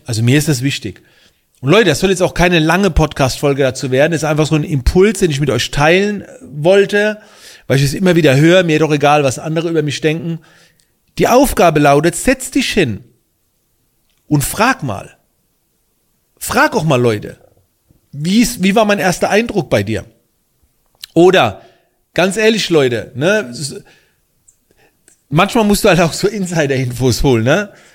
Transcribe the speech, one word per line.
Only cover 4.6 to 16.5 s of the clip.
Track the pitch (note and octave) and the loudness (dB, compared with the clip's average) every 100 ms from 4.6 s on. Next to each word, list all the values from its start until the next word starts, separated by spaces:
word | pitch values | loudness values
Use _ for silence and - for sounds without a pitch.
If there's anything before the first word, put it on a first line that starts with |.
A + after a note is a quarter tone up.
Impuls, | D#3 C#3+ - F3+ G3+ - | -2 -2 0 2 2 2
den | F3+ | -2
ich | C#3 | -2
mit | D3 | -2
euch | A#2+ - | -2 -4
teilen | C#3+ D3+ F3+ G3+ G3+ - - | 0 2 2 0 -6 -12 -20
wollte, | - D3 D#3+ G3+ G3+ G3+ G#3+ G#3+ - - - - - | -18 -4 2 4 2 0 -2 -4 -14 -20 -20 -12 -2
weil | C3 | 0
ich | |
es | C#3 | 0
immer | D3 F#3 E3+ | 0 2 2
wieder | E3 | 4
höre, | C3 E3 F#3 | 4 4 4
mir | F3 D3+ | 2 0
doch | D3+ | 0
egal, | D3+ C#3+ D3+ | 0 2 2
was | C#3 A#2+ | 0 -4
andere | D#3+ D#3+ E3 | -6 -4 -2
über | E3 | -2
mich | D3 B2+ | -2 -2
denken. | D#3 E3 E3 E3 _ _ _ _ _ _ _ - | -4 -4 -6 -10 _ _ _ _ _ _ _ -2
Die | F3 | 2
Aufgabe | B3 C#4+ - F3+ D3+ | 2 2 2 2 4
lautet, | D3 C#3+ E3+ - | 2 2 0 -2
setz | - - - | -2 -2 -2
dich | C#4 A#3 | -4 -2
hin | A3 C#3 F#2+ - _ _ _ _ _ _ _ _ _ _ _ - | -2 -2 -4 -14 _ _ _ _ _ _ _ _ _ _ _ -2
und | D3 | -2
frag | C3 - A#3 B3+ | -2 -2 -2 -2
mal. | C3+ G2 - _ _ _ _ _ _ _ _ _ _ _ _ - | -6 -10 -12 _ _ _ _ _ _ _ _ _ _ _ _ -14
Frag | - | -4